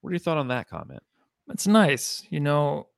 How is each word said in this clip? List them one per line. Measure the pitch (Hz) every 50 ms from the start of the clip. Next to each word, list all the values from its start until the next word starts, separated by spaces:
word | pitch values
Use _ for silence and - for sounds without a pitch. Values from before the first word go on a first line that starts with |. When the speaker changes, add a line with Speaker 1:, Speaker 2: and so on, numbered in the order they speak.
Speaker 1:
What | - -
are | 180
your | 175
thoughts | - 170 160 151
on | 135
that | 123 127 123 -
comment? | _ - 82 - - 67 - _ _ _ _ _ _ _ _ _
Speaker 2:
That's | - - - -
nice, | 196 208 220 202 147 139 120 - - - - - _
you | 165 151
know | 143 143 147 147 147 143 147 147 - _ _